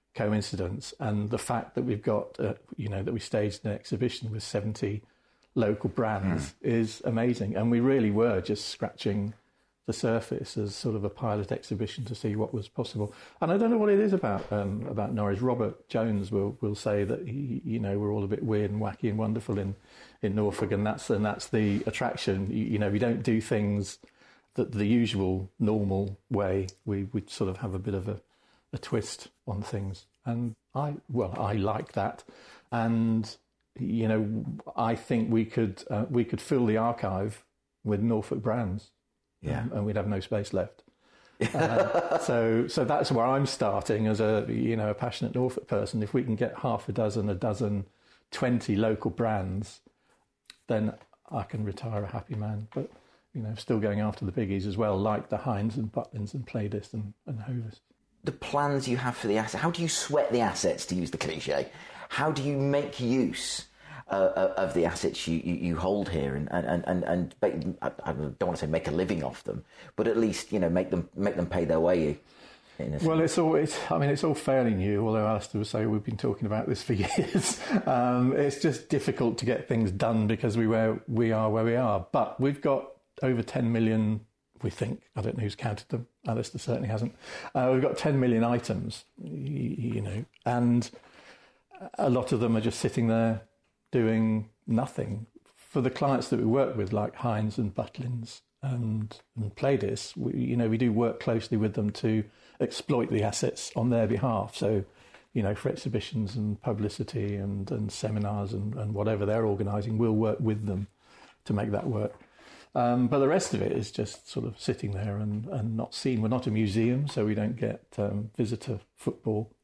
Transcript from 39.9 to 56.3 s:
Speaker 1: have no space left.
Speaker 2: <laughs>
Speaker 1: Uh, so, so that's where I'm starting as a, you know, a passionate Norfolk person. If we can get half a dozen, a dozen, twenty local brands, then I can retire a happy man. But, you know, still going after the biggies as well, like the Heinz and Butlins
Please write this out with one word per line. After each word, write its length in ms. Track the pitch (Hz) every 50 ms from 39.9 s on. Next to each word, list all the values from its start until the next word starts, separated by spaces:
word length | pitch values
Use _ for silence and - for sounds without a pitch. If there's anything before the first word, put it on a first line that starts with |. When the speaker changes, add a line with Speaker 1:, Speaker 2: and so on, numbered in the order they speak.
| 98
Speaker 1:
have 100 | 107 98
no 140 | 104 104 95
space 320 | 92 - 113 104 101 -
left. 300 | - 92 85 - - _ - _ _ _ _ _ _ _ - - _ -
Speaker 2:
<laughs> 140 | - - -
Speaker 1:
Uh, 640 | 151 160 156 117 180 185 - - 175 170 - - 160
so, 480 | - - 123 117 113 113 113 117 123 147
so 160 | - 160 127
that's 260 | 110 147 139 - -
where 140 | 143 113 117
I'm 220 | 127 135 139 143
starting 600 | 131 - - 127 104 101 104 - - 110 107 110
as 140 | 107 110 101
a, 240 | 110 107 110 104 104
you 300 | 110 113 117 127 117 117
know, 140 | 110 107 107
a 40 | 104
passionate 400 | - 127 123 - - - - -
Norfolk 320 | 123 127 127 - - -
person. 360 | - - 104 104 101 - 110
If 100 | 107 101
we 100 | - 127
can 120 | 127 120 110
get 200 | 107 120 - - -
half 280 | - 131 110 107 - -
a 20 |
dozen, 380 | 95 - 110 104 101 113 101 104
a 40 | 98
dozen, 520 | 90 - 113 104 95 120 104 104 101 95 - _ _ _ _ _ _ _ -
twenty 460 | - - 139 123 120 113 - - 104
local 340 | 98 113 113 110 107 - 117
brands, 680 | - - 120 113 110 101 92 95 92 101 107 - - - _ _ _ _ _ _ _ _ _ _ _ _ _ - - _ _
then 260 | - 117 107 107 107 - - - _ _ _ _ -
I 140 | - 117 98
can 200 | - - 110 107
retire 380 | 101 95 - - 113 110 104 104
a 20 | 95
happy 220 | - 117 - - -
man. 340 | 107 104 107 107 104 107 107 -
But, 160 | 131 - - - - _ _ _ _ _ _
you 80 | - 135
know, 120 | 110 107 110
still 220 | 104 - - 127 107
going 220 | 101 107 101 107
after 260 | 107 107 104 - -
the 60 | 95
biggies 340 | 90 - 110 95 98 98 95
as 100 | 104 90
well, 220 | 104 113 107 98 95
like 320 | 101 107 107 - - -
the 80 | 107 104
Heinz 380 | - 135 110 98 104 113 104
and 140 | 143 113 107
Butlins 440 | - - 117 - - 113 104 -